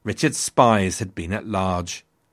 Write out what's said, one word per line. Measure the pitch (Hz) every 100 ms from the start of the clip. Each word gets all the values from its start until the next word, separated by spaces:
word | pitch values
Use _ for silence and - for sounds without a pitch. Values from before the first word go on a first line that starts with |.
Richard's | 107 - 156 113
spies | - - 123 107 95 90
had | 101
been | - 85
at | 104 107
large. | 98 95 90 87 - _ _ _